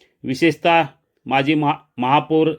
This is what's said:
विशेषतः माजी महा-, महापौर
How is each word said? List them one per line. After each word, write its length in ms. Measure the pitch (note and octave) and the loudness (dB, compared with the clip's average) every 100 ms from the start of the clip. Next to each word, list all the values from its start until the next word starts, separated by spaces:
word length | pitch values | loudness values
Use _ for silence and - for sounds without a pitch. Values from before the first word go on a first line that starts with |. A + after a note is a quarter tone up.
| _ _ | _ _
विशेषतः 600 | - C3 E3 D3 E3+ E3 D3 _ _ _ - | -10 0 0 0 2 2 0 _ _ _ -4
माजी 280 | C3+ C#3 | -2 0
महा-, 480 | D#3 D3 D#3 _ - | 0 -2 -4 _ -6
महापौर 500 | B2 D3 D3 D#3+ D#3+ | 0 0 0 0 0